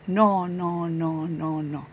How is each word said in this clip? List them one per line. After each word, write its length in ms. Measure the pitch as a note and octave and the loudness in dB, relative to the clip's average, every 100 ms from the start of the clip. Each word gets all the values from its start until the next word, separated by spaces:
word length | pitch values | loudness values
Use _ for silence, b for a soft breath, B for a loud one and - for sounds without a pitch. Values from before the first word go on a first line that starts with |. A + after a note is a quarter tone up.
| - | -2
No, 400 | G3 G#3 F#3+ F3+ | 4 6 4 0
no, 400 | F3+ F3 F3 E3+ | -2 -2 -2 -2
no, 380 | E3 D#3+ D#3+ E3 | 0 0 -2 -4
no, 360 | D#3 D#3 D#3 | -4 -2 -2
no. 240 | D3 C#3+ C#3 | -4 -6 -10